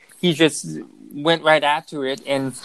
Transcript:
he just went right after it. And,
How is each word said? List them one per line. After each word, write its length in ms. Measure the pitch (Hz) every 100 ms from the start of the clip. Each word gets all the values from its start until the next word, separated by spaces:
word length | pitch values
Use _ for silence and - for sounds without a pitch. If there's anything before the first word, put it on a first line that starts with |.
| _ -
he 120 | 180
just 340 | 147 156 - 82 - - - 53
went 300 | 147 151 165
right 220 | 156 156
after 420 | 143 156 - 151 131
it. 160 | 127 123
And, 260 | 139 135 -